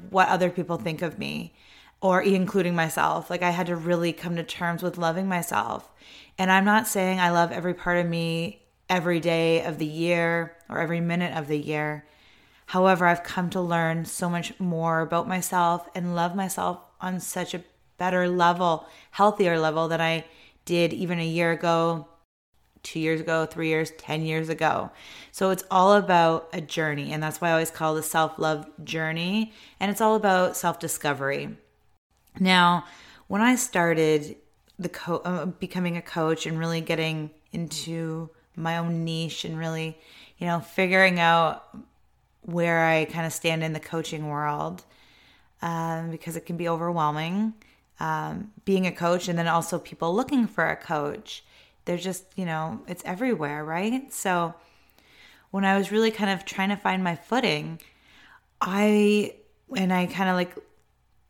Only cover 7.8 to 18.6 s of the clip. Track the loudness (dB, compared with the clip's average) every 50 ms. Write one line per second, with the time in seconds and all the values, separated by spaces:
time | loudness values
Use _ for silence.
7.8 | -2 0 0 2 2 0 0 -2 -2 -2 -2 -2 -4 -6 -8 -12 _ _ _ _
8.8 | _ -2 -2 0 2 2 0 2 2 2 2 2 4 4 2 2 2 -2 -4 -4
9.8 | -6 -6 -4 -2 0 0 2 2 2 2 0 0 -2 -4 -8 -18 -14 -8 -4 -4
10.8 | -2 -2 -2 -2 0 0 0 0 -2 -2 -4 -6 -4 -2 -2 -4 -2 -2 -4 -2
11.8 | -2 -4 -4 -8 -12 _ _ _ _ _ _ _ _ _ _ _ _ -4 0 4
12.8 | 6 6 6 6 6 4 4 2 -2 -6 -4 -4 -4 -2 -2 -2 -2 0 0 0
13.8 | 0 0 0 -2 -4 -6 -6 -4 -2 -2 -2 -2 -4 -6 -8 -6 -4 -2 -2 0
14.8 | 0 0 2 0 0 0 0 -2 -2 -2 -4 -4 -4 0 0 2 4 4 2 0
15.8 | -2 -8 -8 -6 -4 -2 0 0 0 0 0 -2 -4 -4 -4 -2 -2 -4 -4 -6
16.8 | -10 _ _ -10 -8 -6 -6 -6 -6 -6 -6 -6 -6 -6 -8 -10 -10 _ _ _
17.8 | _ _ _ -4 -4 0 2 2 2 2 2 4 4 4 4 4